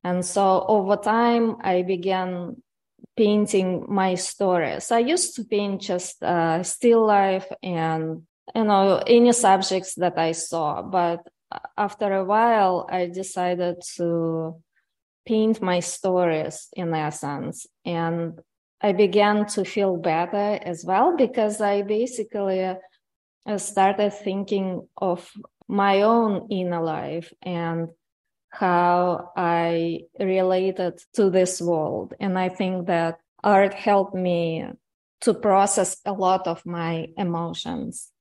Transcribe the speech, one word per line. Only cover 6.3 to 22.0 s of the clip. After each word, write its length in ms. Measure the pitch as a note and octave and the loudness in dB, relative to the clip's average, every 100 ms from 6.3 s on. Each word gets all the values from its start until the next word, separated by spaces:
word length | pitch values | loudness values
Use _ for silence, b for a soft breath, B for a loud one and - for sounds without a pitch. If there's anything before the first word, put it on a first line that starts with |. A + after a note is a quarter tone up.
| F3 E3 E3 | 0 0 0
still 440 | F3+ - A#3+ A3+ A3 | -4 0 4 6 6
life 400 | G3+ G3 F#3+ F#3+ - | 4 4 0 -6 -12
and, 600 | F#3 E3+ D#3+ D#3+ D#3+ D#3+ D#3+ _ - | -6 -2 -2 -2 -4 -8 _ _ -8
you 100 | - | -2
know, 380 | G#3+ G3 G3 F#3 - | 2 4 4 2 6
any 260 | A#3+ A#3+ | 6 8
subjects 640 | A#3+ A3+ F#3+ F#3+ F#3+ F#3 - | 6 6 4 4 -4 -4 -2
that 220 | F3 E3+ | -2 0
I 140 | E3 | -2
saw. 500 | E3 - E3 D3+ A2 | -2 -6 -4 -2 -4
But 380 | F#2 F#3 F3 E3+ - _ _ - - - | -2 0 0 -2 -10 _ _ -14 -12 -4
after 360 | G#3 - G#3 | -4 -2 -2
a 120 | F#3+ | -2
while, 640 | F#3 G#3+ A#3 A3 F#3+ F3+ - | 0 2 4 4 4 2 -2
I 160 | F#3 F3+ | -4 -4
decided 680 | F3+ F#3+ - F3+ F3+ F3 F3 - - | -4 -8 -4 -2 -2 -2 -4 -12 -4
to 600 | E3+ E3+ E3 E3 D#3+ E3 _ _ _ _ _ _ - | -2 0 -2 -4 -6 -10 _ _ _ _ _ _ -2
paint 340 | A3 A3 A3 | 0 2 0
my 200 | F#3+ F3+ | 0 0
stories 880 | F3 - F#3+ F3+ F3 D#3+ D#3 - - | -2 -4 0 2 2 0 -4 -10 -14
in 220 | - E3+ | -8 -4
essence. 720 | D#3+ D3+ D#3 C#3+ C#3+ D3 - - _ | -2 -4 -6 -8 -6 -8 -12 -18 _
And 560 | - E3+ E3 E3+ E3 E3 _ _ _ _ | -6 -4 -2 -2 -6 -10 _ _ _ _
I 120 | G#3 | 0
began 540 | F#3+ G3+ G3 G#3 G#3 G#3 | 2 2 4 4 2 -2
to 160 | - | -4
feel 320 | F#3 - G3 F3 | -4 -2 0 0
better 600 | E3+ E3 F3 G3+ G#3 G3+ | 0 -2 -2 -2 -2 -4
as 220 | - E3 | -6 -8
well, 300 | F3 F#3+ D4+ F4 | -2 2 2 2
because 440 | B3 B3+ G#3+ G#3+ | 0 2 -2 0
I 220 | G#3 G3+ | 0 0
basically, 800 | G3+ G#3+ | 0 -2